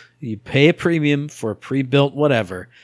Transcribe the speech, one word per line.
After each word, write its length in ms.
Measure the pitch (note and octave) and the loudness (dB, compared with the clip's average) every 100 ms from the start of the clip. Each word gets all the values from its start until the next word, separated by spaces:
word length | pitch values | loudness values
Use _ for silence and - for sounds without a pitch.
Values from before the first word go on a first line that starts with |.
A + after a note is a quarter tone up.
| - _ | -20 _
you 160 | A#2 G#2+ | -10 -10
pay 300 | - C#3 D3 | -4 4 4
a 60 | |
premium 540 | E3+ F3+ E3 D3 C#3+ D3 | 4 0 0 2 0 -4
for 220 | - A2+ | -8 -8
a 60 | G2+ | -8
pre-built 580 | - C#3 C3 C#3 C#3+ | -8 -6 0 2 2
whatever. 540 | C#3 D3 B2 F#2+ F#2 F#2 _ | 2 0 0 -2 -8 -14 _